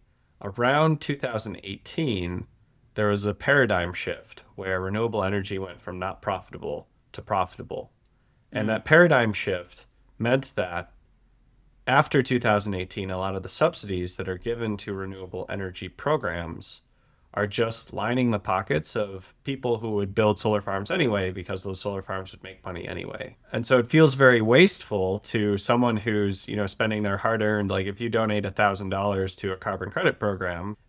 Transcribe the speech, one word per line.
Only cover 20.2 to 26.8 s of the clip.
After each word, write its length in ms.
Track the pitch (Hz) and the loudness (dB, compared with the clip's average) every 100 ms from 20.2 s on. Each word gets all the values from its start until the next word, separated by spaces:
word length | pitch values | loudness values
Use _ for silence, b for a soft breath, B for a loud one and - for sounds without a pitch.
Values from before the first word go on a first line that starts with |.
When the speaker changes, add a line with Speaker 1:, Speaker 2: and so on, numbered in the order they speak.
| 107 104 | 4 4
Speaker 1:
solar 240 | 113 104 | 2 0
farms 280 | 101 98 101 | 0 -4 -2
anyway, 400 | 185 135 101 92 | 0 2 2 0
because 340 | 92 90 95 | -4 -8 -8
those 140 | 101 95 | -6 -6
solar 220 | 107 98 | -6 -6
farms 320 | 92 95 95 | -6 -8 -10
would 100 | 90 | -14
make 220 | 95 92 | -18 -16
money 240 | 95 87 92 | -12 -10 -8
anyway. 480 | 90 92 - - - _ | -8 -8 -10 -12 -14 _
And 140 | 120 113 | -6 2
so 120 | 127 | 4
it 100 | 117 | 6
feels 260 | 156 156 | 8 8
very 260 | 131 135 120 | 8 8 8
wasteful 800 | 110 131 190 - - 104 92 101 | 6 8 8 4 -2 -2 0 -2
to 400 | - 113 104 101 | -2 0 2 2
someone 400 | - 120 123 110 | 2 2 2 2
who's, 500 | 113 104 101 95 - | 0 0 0 -2 -4
you 80 | 104 | -4
know, 100 | 98 | -4
spending 360 | - | -2